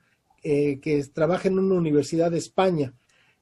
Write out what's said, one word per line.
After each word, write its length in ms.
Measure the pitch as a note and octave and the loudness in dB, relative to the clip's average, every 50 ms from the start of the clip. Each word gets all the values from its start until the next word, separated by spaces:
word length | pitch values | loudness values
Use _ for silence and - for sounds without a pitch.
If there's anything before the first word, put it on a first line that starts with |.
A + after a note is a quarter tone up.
| _ _ _ _ _ _ _ _ | _ _ _ _ _ _ _ _
eh, 380 | - - C#3+ C#3+ D3 D3 C#3 C3+ | -4 -2 0 0 0 0 -2 -4
que 260 | - D#3+ D3+ C#3+ C#3 | -4 -2 -2 -2 -4
trabaja 440 | - - E3 D#3 D#3 F3+ F3+ - F#3+ | -4 -4 -2 0 0 0 0 0 0
en 100 | F#3 F#3+ | 0 0
una 160 | F#3+ F#3+ F#3+ | 0 2 2
universidad 560 | F3+ E3 D#3 D3 D3 C#3+ - E3+ E3 E3 E3+ | 2 2 2 2 2 2 0 0 0 0 0
de 80 | E3+ D#3+ | 0 -4
España. 560 | E3 - - - F#3+ F#3+ F3+ D3+ C#3+ B2 - _ _ _ _ _ _ _ _ _ | -6 -4 0 0 2 2 2 0 -2 -4 -8 _ _ _ _ _ _ _ _ _